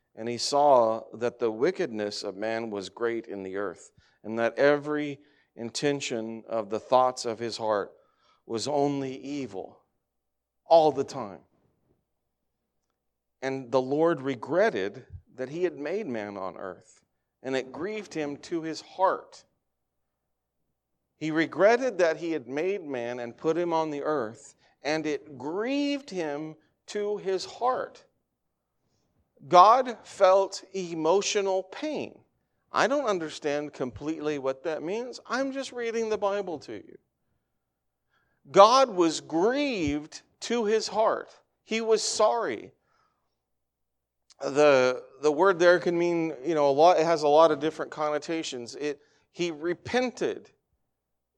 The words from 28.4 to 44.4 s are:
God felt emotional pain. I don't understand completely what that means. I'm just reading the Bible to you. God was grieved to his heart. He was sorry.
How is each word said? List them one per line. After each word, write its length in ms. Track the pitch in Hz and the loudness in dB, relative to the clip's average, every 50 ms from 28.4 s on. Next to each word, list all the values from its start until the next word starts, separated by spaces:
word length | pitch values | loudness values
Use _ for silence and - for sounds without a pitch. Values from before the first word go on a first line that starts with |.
| _ _ _ _ _ _ _ _ _ _ _ _ _ _ _ _ _ _ _ _ - 135 | _ _ _ _ _ _ _ _ _ _ _ _ _ _ _ _ _ _ _ _ -6 4
God 480 | 165 175 185 208 233 269 254 254 220 - - | 8 8 10 10 8 6 4 -2 -6 -10 -14
felt 640 | - - - 196 185 190 196 196 - - - - - - | -20 0 2 4 6 6 6 4 0 -4 -10 -14 -10 -8
emotional 880 | 190 180 170 170 160 156 160 185 202 190 - - 208 196 196 190 190 185 | -8 -6 -6 -4 -2 2 2 2 2 2 0 -2 -2 0 0 -2 -2 -4
pain. 560 | - - - 294 311 294 196 117 - - - _ _ _ _ _ _ _ _ _ _ - | -6 -10 -10 -8 -6 -6 -6 -8 -8 -12 -18 _ _ _ _ _ _ _ _ _ _ 0
I 140 | 113 160 | 0 2
don't 200 | 214 277 294 269 | 2 2 0 0
understand 680 | 220 202 180 160 151 - - - 147 143 147 151 147 - | -2 -2 -2 -4 -6 -10 -6 -4 -4 -2 -2 -4 -8 -8
completely 640 | - 143 127 107 - 143 151 160 151 147 151 151 143 | -8 -8 -8 -8 -8 -8 -8 -6 -4 -4 -4 -4 -2
what 260 | 127 131 135 135 - | -2 -4 -4 -4 -6
that 180 | 170 156 127 143 | -6 -6 -6 -6
means. 380 | 165 202 226 247 - - - - - | -6 -6 -6 -8 -10 -12 -16 -10 -6
I'm 240 | 214 254 269 269 262 | -4 -4 -4 -4 -4
just 200 | 269 262 - 254 | -8 -10 -10 -8
reading 360 | 240 233 226 220 233 226 220 | -8 -6 -4 -4 -4 -2 -2
the 100 | 214 196 | -2 -2
Bible 400 | 208 196 196 202 196 180 165 135 | -2 -2 -2 -2 -4 -6 -8 -10
to 140 | - - 113 | -10 -12 -14
you. 240 | 95 - - - - _ _ _ _ _ _ _ _ _ _ _ _ _ _ _ _ _ _ _ _ _ _ _ _ _ _ _ _ _ 143 | -14 -14 -18 -20 -20 _ _ _ _ _ _ _ _ _ _ _ _ _ _ _ _ _ _ _ _ _ _ _ _ _ _ _ _ _ 2
God 400 | 135 196 196 220 247 269 269 247 | 8 10 10 10 10 6 4 4
was 300 | 196 180 170 165 147 135 | 4 2 2 2 2 -2
grieved 1040 | 139 139 156 165 185 226 254 285 294 277 247 196 160 143 143 151 151 156 - - - _ _ _ | -6 -4 0 2 2 2 2 2 0 -2 -2 -2 -2 -2 -2 -4 -6 -10 -16 -20 -20 _ _ _
to 240 | - - 226 240 220 | -6 -4 -2 -2 0
his 240 | 202 220 220 - - | 0 0 0 -2 -2
heart. 460 | 185 208 220 202 135 - - - - _ _ _ _ _ _ | -2 0 2 2 2 0 -4 -10 -16 _ _ _ _ _ _
He 160 | - 220 226 | -6 -4 -2
was 220 | 226 220 220 214 - | 2 2 2 2 2
sorry. 720 | - - - 214 220 240 233 214 156 113 - - - - _ _ _ _ _ _ _ _ _ _ _ _ _ _ _ _ _ _ _ _ _ _ _ _ _ _ _ _ _ _ _ _ _ | -2 0 2 2 2 2 0 -2 -4 -4 -6 -10 -14 -20 _ _ _ _ _ _ _ _ _ _ _ _ _ _ _ _ _ _ _ _ _ _ _ _ _ _ _ _ _ _ _ _ _